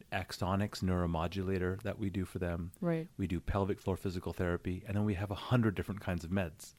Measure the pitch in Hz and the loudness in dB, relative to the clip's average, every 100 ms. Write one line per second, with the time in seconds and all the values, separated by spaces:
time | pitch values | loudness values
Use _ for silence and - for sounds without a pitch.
0 | - 98 90 - 92 95 104 - 92 90 | -6 -6 -4 -2 0 2 0 0 2 4
1 | 87 82 85 95 92 95 90 98 104 - | 2 2 0 -2 0 0 0 0 -4 -2
2 | 98 98 90 92 87 87 87 - 175 165 | -2 -2 -2 -2 -2 -2 -4 -2 0 0
3 | 160 - 92 87 - - 98 - 101 90 | -4 -4 0 0 2 2 2 0 0 0
4 | 98 90 87 87 90 87 95 90 - 101 | -2 -2 -4 0 0 2 0 -4 -2 0
5 | 107 92 101 104 - 127 110 90 - 101 | 2 2 -2 -4 2 4 4 2 -2 -4
6 | - 87 82 98 85 - - | -2 -2 0 0 0 -6 -16